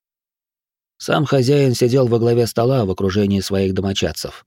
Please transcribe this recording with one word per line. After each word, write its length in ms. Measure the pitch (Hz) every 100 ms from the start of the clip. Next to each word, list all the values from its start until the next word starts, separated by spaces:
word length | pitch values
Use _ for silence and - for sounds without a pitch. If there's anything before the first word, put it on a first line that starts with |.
| _ _ _ _ _ _ _ _ _ _
Сам 260 | - 160
хозяин 500 | 139 139 123 143 135
сидел 340 | 117 123 135 120
во 100 | 117
главе 280 | 117 120 113
стола 380 | - 120 135
в 60 | 95
окружении 500 | 92 98 101 101 98
своих 320 | - 98 95
домочадцев. 720 | 95 98 98 82 - - -